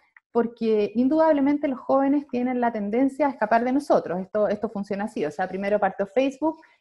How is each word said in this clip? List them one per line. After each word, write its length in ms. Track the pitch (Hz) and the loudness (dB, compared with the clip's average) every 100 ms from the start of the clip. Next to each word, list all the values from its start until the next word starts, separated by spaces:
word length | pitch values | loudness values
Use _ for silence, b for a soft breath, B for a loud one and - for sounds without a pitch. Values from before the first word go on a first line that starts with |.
| B B _ | B B _
porque 600 | 233 233 - 226 214 208 | -2 -2 -2 0 0 0
indudablemente 720 | 220 254 311 320 294 269 294 294 | 0 0 4 4 4 2 0 -2
los 100 | 247 | -4
jóvenes 480 | - 269 277 285 285 | 0 2 4 2 0
tienen 300 | 247 254 247 | -4 -2 0
la 120 | 240 | -2
tendencia 540 | 226 202 233 269 269 285 | -2 -2 0 0 2 -2
a 40 | |
escapar 340 | - 214 233 | 0 0 2
de 80 | 247 | 2
nosotros. 460 | 269 285 220 - 175 | -2 2 2 2 -6
Esto, 300 | 190 214 202 | -4 -2 0
esto 220 | 208 214 | -2 -4
funciona 340 | 202 202 196 | -6 -8 -6
así, 200 | 220 - 147 | -6 -4 -6
o 40 | |
sea, 160 | 151 180 | -4 -6
primero 320 | 190 202 208 | -6 -2 0
partió 280 | 196 - 202 | 0 -2 -4
Facebook, 500 | - 269 269 311 311 B B | 0 0 0 -4 -4 B B